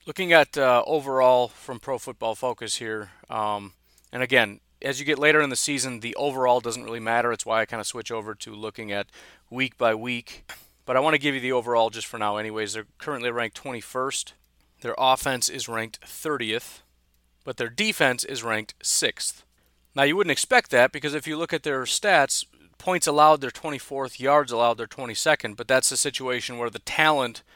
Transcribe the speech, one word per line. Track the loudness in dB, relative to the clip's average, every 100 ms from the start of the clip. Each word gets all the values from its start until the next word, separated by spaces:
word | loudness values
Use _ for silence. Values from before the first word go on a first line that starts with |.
| -12
Looking | -8 4
at, | 6 6 2
uh, | 4 4 2
overall | -2 -2 4 6 6 4
from | -4 -14 -12
Pro | -8 -8
Football | -8 -8 -6
Focus | -4 -4 -6 -6 -6
here, | -6 -8 -10 -18 -8
um, | -4 -2 -4 -8 -18 _ _ _
and | -6
again, | 2 2 2 -2 _ _
as | -6 -4
you |
get | -2 2
later | 6 6
in | 4
the | 0
season, | -2 -2 -4 -6
the | -8
overall | -4 -4 0 4 4
doesn't | 2 -6
really | -8 -8
matter. | -2 0 0
It's | -2
why | -2 -2
I | -2
kinda | -4
switch | -8 -10 -8
over | -8 -8
to | -12 -14
looking | -12 -12 -12 -8
at | -6 -6 -12 -20 _ _
week | -4 -4 2
by | 2
week. | 2 -2 -8 -8 -18 -20 -20 -20 _ -2
But | 2
I |
wanna | 4 2
give | 0
you | -2
the | 0
overall | -2 2 2 2
just | -2 -10
for | -4
now | -2 -2
anyways. | -4 -6 -6
They're | -8 -12 _
currently | -10 -6 -4
ranked | -4 -6 -8
twenty-first. | -12 -12 -8 -6 -4 -6 -10 -16 _ _ _ _
Their | -8 0
offense | 2 2 0 -2 -2
is | -4 -6
ranked | -6 -6 -10
thirtieth, | -18 -10 -6 -4 -2 -4 -6 -18 _ _ _ _ _ _
but | -12 -6
their | -6
defense | -2 -2 2 2 2
is | -4 -6
ranked | -2 -4 -4 -8
sixth. | -4 -2 -2 -4 -8 -8 _ _ _ _ _
Now, | 0
you | 2 2
wouldn't | 0
expect | 0 2 2 4
that | 4 4
because | 2 -6
if | -6 -6
you | -6
look | -4
at | -4
their | -2 -4
stats, | -2 -2 4 6 6 0 -6 _ _ -8
points | -2 0 2
allowed, | 6 8 8
they're | 2
twenty-fourth, | -8 -8 -8 -8 -6 -6 -2
yards | 4 4 4
allowed, | 2 2 2
they're | -6
twenty-second, | -10 -8 -2 0 0 -2 -10
but | 0
that's | 2 2
a | 0
situation | -2 -4 -4 -4 -6 -6
where | -6
the | -6
talent | -4 2 4 4 0 -6 -18